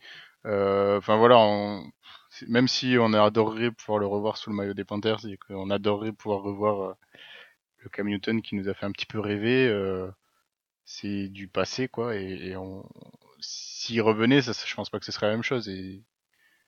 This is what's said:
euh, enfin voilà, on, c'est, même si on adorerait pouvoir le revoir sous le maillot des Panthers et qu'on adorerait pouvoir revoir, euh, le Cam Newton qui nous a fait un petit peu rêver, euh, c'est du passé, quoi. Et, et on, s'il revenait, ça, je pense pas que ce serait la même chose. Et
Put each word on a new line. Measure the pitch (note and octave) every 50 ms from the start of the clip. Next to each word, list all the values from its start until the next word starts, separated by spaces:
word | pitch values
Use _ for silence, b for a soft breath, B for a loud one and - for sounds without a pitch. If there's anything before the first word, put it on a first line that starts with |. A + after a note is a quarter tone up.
| B B B B B B B B _
euh, | A2 G#2 G2+ G2+ G2 G2 G2 G2+ G2+ G2+
enfin | G2+ - - G#2+
voilà, | A2 A2+ A#2+ B2
on, | A#2 A2 G#2 G#2 G#2 G#2 G#2 G#2 F#2+ - C#2 _ _ B B B B B B
c'est, | - - - -
même | A#2 A#2+ C3
si | B2 - - - B2+ B2+ A#2+
on | A#2 A2 G#2+
adorerait | G#2+ G#2 G#2 G#2+ A2+ A2 G#2+ A2 A2 A#2 A#2+
pouvoir | A#2 - - - G#2+ G#2
le | G#2
revoir | G2 G2+ G#2 G#2 G#2+ G#2
sous | - - A2
le | G#2+
maillot | G2+ G2 G2+ G2+
des | G2+ G2+
Panthers | - G#2+ G#2 G2+ A2 A2 G#2 -
et | G#2+ G2
qu'on | - - _ G2+ F#2+ F#2+ G2
adorerait | G2+ G2+ G2 G#2 G#2 G2+ A2 A2
pouvoir | G#2 - - G#2+ G#2 G2
revoir, | G2 G2+ G2+ G2 G#2 G#2+ G#2 G2
euh, | F#2+ F#2 F#2 _ B B B B B B B B B B B B _ _ _ _
le | - -
Cam | - - G2+
Newton | G#2 G#2 G2 - - A2+ A2+
qui | G#2+ - G#2+
nous | G2+ F#2+
a | G2 F#2+
fait | - -
un | G2+
petit | G2 - -
peu | - - A2
rêver, | G2+ G#2 G#2 G#2 G#2 A2+ B2+ C3 C3
euh, | B2 G#2+ G2+ G2 F#2+ F#2+ F#2 F#2 F#2 F#2+ _ _ _ _ _ _ _ _ _ _ _ _ _ _
c'est | - - - - G2+ G2+ G2+ G2
du | F#2+ G2 G2 G2
passé, | F#2+ - F#2+ F#2+ - - - C3
quoi. | B2 - - A#2 A#2+ A2+
Et, | G2+ F#2+ F#2+ F#2+ - E2 F#2
et | F#2
on, | F#2+ F#2+ F#2+ F#2+ G2 - - - - - - _ _ _ _ C2+ C#2+
s'il | - - - - - - - - - - A2+ A#2
revenait, | G#2+ A2 A2 G#2+ A2+ A#2+ C3+ C#3+
ça, | B2+ A#2+ G#2+ - -
je | - -
pense | - G2+ -
pas | - G#2
que | -
ce | -
serait | - - -
la | G#2 G#2+
même | A2+ A#2
chose. | - C#3 B2 G#2+ G2+
Et | F#2+ F#2+ F#2+ F#2+ F#2+ G2 G#2+ _ _ _ _ _ _ _ _ _ _ _ _